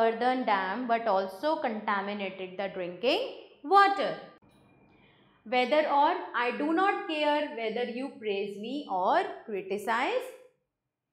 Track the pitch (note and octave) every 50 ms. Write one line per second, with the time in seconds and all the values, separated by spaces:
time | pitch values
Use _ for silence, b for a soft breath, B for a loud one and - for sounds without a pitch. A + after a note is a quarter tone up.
0 | A3+ A3+ A3+ G#3 A#3+ B3+ B3+ C4 A#3+ A3+ G3+ F#3+ F#3+ F#3 G3 A#3+ B3+ A#3 A#3 A3+
1 | A3+ A3 F#3+ G3 G3 F#3+ - - D4 D#4 D#4+ D#4 D4+ A#3+ G#3+ G#3+ G#3+ A3 G3+ G3
2 | F#3+ G3+ G#3 G#3 G3 F#3+ F#3+ - F#3 F3+ F#3 G3 G3 F#3+ - F#3 F3 F3 F3+ F3
3 | A3 C4 E4 A4 C5+ - - - - - - - - C#4+ F#4+ G4+ G4+ F4+ - D4
4 | A3 F3+ D#3 - - - - - - - _ - _ _ - _ - _ b b
5 | b b b b b b b b b G#3+ B3 B3 B3+ - D4 D#4 D4+ - C#4 C#4+
6 | D4 E4 F4+ F4+ - - - A#3 A#3+ B3 A3 G#3 D4 D#4 E4 F4+ F#4+ G4+ G4+ G4+
7 | G4+ E4+ D#4 D4+ D4 D4 D4 D4+ D4 C#4+ A3+ A3+ A3+ A3 G#3 A#3+ B3 - A3+ B3
8 | C4+ C4+ - - A3 G#3+ G3 G3+ G#3 G3 G3+ G3 G#3+ A#3+ C4+ D4 C#4+ - F#3+ F3+
9 | F#3 A3 C#4+ F4+ F#4+ - - - - A#3 G#3 F#3+ F#3 - G3 G3+ G#3 A#3+ A3+ A#3
10 | C#4 F#4 A#4+ B4+ B4 - - - - _ _ _ _ _ _ _ _ _ _ _
11 | _ _